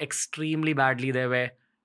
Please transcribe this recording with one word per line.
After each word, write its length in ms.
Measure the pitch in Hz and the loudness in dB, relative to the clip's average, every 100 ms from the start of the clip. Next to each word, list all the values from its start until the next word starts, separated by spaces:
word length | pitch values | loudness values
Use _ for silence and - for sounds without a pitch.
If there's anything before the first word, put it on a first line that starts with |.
extremely 720 | 156 - - - 156 156 156 | -4 -4 -6 -4 -2 0 0
badly 380 | 143 135 123 131 | 2 2 2 0
there, 180 | 127 127 | 0 0
where 220 | 123 123 - _ _ | 0 0 -6 _ _